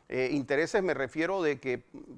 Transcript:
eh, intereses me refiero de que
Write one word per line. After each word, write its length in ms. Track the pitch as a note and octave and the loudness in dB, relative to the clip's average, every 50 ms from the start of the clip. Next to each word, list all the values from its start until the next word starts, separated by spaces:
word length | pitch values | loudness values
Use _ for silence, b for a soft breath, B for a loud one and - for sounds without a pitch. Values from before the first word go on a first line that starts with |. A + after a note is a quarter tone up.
| b - | b -6
eh, 180 | - B2+ B2+ B2+ | -2 0 0 0
intereses 520 | D3 C#3+ B2+ - C#3+ C#3+ E3 D#3+ - G#3 F#3+ | 0 -2 0 2 2 2 2 2 2 2 2
me 100 | F3 D3 | 2 0
refiero 480 | C3 C3+ B2 - D#3 E3 F3 G3 G3 | 0 -2 -2 -2 0 0 0 0 2
de 180 | E3+ D3+ C#3+ B2+ | 2 0 0 0
que 200 | - C3+ B2 - - _ - - - - B2+ | -2 -4 -4 -4 -6 _ -18 -18 -16 -18 -18